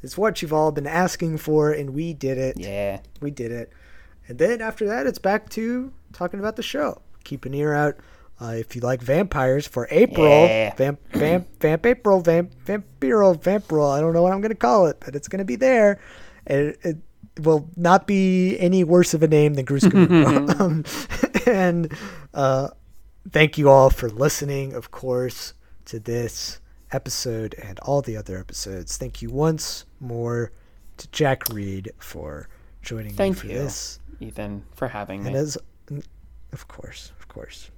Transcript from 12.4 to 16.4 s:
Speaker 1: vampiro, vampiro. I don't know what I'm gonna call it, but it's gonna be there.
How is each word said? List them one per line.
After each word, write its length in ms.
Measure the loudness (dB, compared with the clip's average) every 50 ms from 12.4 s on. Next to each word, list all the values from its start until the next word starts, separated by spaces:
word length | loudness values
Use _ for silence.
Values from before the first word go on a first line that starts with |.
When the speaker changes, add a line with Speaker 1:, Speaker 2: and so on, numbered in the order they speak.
| 2 -2 -6 -16 -8
Speaker 1:
vampiro, 720 | -6 -6 -6 -6 -12 -10 -4 -2 2 4 6 6 6 4 4
vampiro. 500 | 2 0 0 0 -2 -2 0 2 2 2 2
I 40 | 2
don't 120 | 0 2 2
know 100 | 4 4
what 100 | 4 2
I'm 80 | 0 -2
gonna 120 | -4 -4
call 320 | 0 2 4 4 6 4 4
it, 100 | 2 -2
but 160 | -10 -12 -12
it's 120 | -12 -10 -8
gonna 160 | -8 -6 -6
be 120 | -6 -4
there. 420 | 0 2 4 4 6 6 4 4 2 -8 -20 -20 -20 -20 -20 -20 -20